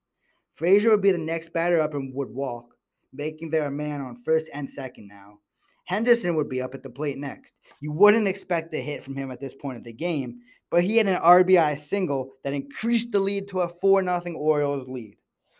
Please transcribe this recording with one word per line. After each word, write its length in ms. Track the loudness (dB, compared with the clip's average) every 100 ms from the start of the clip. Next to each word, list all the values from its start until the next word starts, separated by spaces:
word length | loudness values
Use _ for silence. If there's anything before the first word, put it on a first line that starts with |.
| _ _ _ _ _
Frazier 380 | _ 4 4 6
would 120 | 4
be 100 | 4
the 60 | 2
next 340 | -2 -6 -4
batter 280 | -2 2 2
up 140 | 2
and 200 | -2 -6
would 160 | -6 -6
walk, 460 | -6 -6 -6 -12 _ _ _ _
making 380 | -8 -8 -8 -2
there 160 | -2 -2
a 40 |
man 300 | -4 -4 -6
on 220 | -8 -8
first 260 | -2 0 -2
and 160 | -8 -8
second 400 | -8 -10 -12 -18
now. 300 | -18 -20 -20 _ _ _ _ -6
Henderson 500 | -2 2 2 2 -2
would 120 | -2
be 140 | -4
up 120 | -6
at 80 | -8
the 80 | -12
plate 280 | -8 -6 -6
next. 360 | -8 -12 -18 _ _ _
You 120 | -8
wouldn't 360 | 4 6 6 2
expect 460 | -4 -4 -4 -2
a 60 | -6
hit 220 | -6 -6
from 140 | -8 -8
him 140 | -6
at 100 | -8
this 140 | -10
point 240 | -8 -10 -8
of 60 |
the 80 | -12
game, 480 | -6 -4 -2 -4 -10 -18 _ _
but 140 | 0
he 120 | 2 2
had 100 | 2
an 80 | 4
R 260 | 6 8
B 160 | 8 6
I 160 | 4
single 580 | 0 -4 -2 0 -2 -4 -8
that 100 | -6
increased 600 | -4 -6 -6 -2 0 0
the 60 | 0
lead 300 | 0 -2 -4
to 120 | -4
a 80 | -4
four 340 | 0 2 4
nothing 320 | 2 -2 -4
Orioles 540 | -2 2 2 2 -2 -6
lead, 280 | -8 -10 -16 _ _ _ _